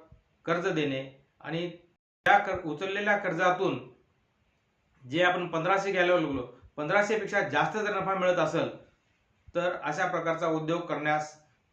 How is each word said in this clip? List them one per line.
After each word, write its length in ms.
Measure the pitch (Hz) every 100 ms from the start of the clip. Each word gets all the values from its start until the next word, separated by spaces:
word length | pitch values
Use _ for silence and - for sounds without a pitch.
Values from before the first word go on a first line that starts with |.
| - - _ _ -
कर्ज 220 | 175 190
देणे 580 | 160 139 135 135 - _ _
आणि 280 | 147 165 175 - _ _ _ _ 180
त्या 120 | 202
कर-, 260 | 190 185
उचललेल्या 540 | 160 147 190 202 202 202
कर्जातून 760 | 190 170 185 180 180 127 - - _ _ _ _ _ _ _ _ _ _ 127
जे 140 | 156
आपण 240 | 180 180 175
पंधराशे 440 | 160 170 196 196
घ्यायला 280 | 185 175 180
लागलो, 280 | 151 135 - - - -
पंधराशे 420 | 151 202 208 214
पेक्षा 220 | 180 196
जास्त 360 | 185 147 156 214
जर 240 | 208 196
नफा 140 | 185 190
मिळत 200 | 180 175
असेल, 480 | 156 160 127 - - _ _ _ _ _ _ 170
तर 180 | 175 -
अशा 240 | 143 156 180
प्रकारचा 400 | 170 165 156 165
उद्योग 340 | 160 156 170
करण्यास 600 | 170 147 151 151 151 - _ _ _